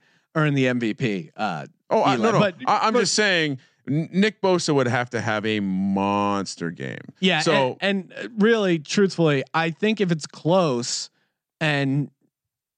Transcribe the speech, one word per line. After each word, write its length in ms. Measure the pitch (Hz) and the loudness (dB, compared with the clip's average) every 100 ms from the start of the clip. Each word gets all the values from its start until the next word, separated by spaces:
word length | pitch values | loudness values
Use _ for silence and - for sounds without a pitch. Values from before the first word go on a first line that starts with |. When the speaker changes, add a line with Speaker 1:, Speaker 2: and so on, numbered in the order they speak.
| _ _ _ | _ _ _
Speaker 1:
earned 220 | 160 151 139 | -2 0 2
the 120 | 127 | 2
M 120 | 123 | 0
V 140 | 117 | -2
P. 360 | 101 120 98 78 - | -2 -2 -4 -6 -6
Uh, 300 | 107 80 71 _ - | -6 -6 -10 _ -4
Speaker 2:
Oh, 100 | 220 | 0
I, 120 | 196 | 0
Speaker 1:
Eli, 80 | 196 220 | 0 2
Speaker 2:
no, 40 | |
no. 80 | 202 | 2
Speaker 1:
but, 160 | 202 165 - | 0 0 -2
Speaker 2:
I, 180 | 208 220 | 0 2
I'm 60 | |
Speaker 1:
but 80 | 240 | 0
Speaker 2:
just 140 | 190 | 0
saying, 440 | - 208 180 156 135 _ _ - | 0 0 2 0 -4 _ _ -4
N-, 200 | 143 165 | -2 0
Nick 280 | 180 214 - | 2 2 2
Bosa 320 | 190 180 - | 0 2 2
would 140 | 143 123 | 2 2
have 240 | 123 123 | 0 -2
to 100 | 117 | -4
have 240 | 104 107 | -2 -2
a 140 | 107 107 | 0 0
monster 1120 | 98 95 98 98 98 101 101 101 92 - 85 | 0 0 0 0 2 2 0 -2 -4 -8 -8
game. 300 | 85 65 53 - - | -8 -10 -10 -16 -2
Speaker 1:
Yeah, 220 | 185 165 | 0 0
Speaker 2:
So 380 | 165 151 131 - | 0 0 0 -2
Speaker 1:
and, 320 | 190 196 175 - | -2 -2 -4 -12
and 240 | 202 233 | -8 0
really, 380 | 208 226 196 170 | 2 4 2 0
truthfully, 640 | 139 - 196 - 165 139 - | -2 2 2 2 2 2 0
I 160 | 160 165 | -2 -2
think 300 | 160 214 214 | -2 -2 0
if 120 | 190 | 0
it's 120 | 170 | -2
close, 840 | - - 151 185 170 120 120 - - _ _ _ _ - | -6 -6 0 2 2 0 -4 -6 -10 _ _ _ _ -6
and 480 | 156 143 139 139 139 _ _ _ _ _ _ | -2 0 0 0 -4 _ _ _ _ _ _